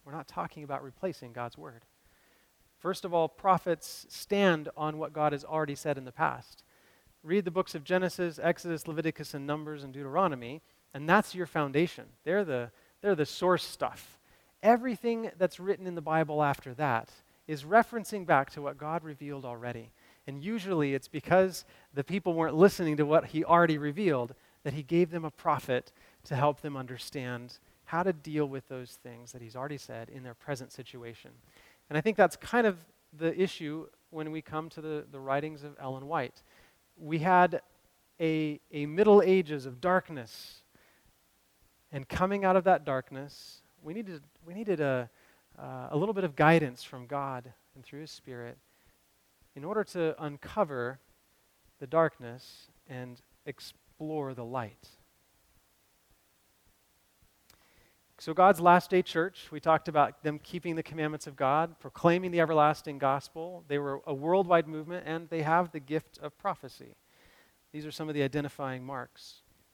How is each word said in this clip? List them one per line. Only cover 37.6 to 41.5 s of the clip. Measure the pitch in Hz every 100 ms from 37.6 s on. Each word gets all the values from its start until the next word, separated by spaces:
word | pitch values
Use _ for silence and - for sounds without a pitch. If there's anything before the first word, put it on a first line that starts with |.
| - _ _ _ _ -
a, | 160 156 156 147 _
a | 151 147
Middle | 165 214 202 180
Ages | 190 151 147 131
of | 123
darkness, | 180 185 175 147 110 - - - _ _ _ _ _ _ _ _ _